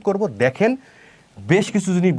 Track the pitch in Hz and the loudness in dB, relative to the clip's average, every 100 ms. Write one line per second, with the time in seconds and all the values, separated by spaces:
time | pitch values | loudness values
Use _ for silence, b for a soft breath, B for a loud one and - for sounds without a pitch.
0 | 208 196 202 104 127 - 220 262 B B | -2 -2 -4 -2 -2 2 0 0 B B
1 | B B B - 101 185 - 208 190 180 | B B B -18 0 2 2 -2 0 2
2 | 180 | 2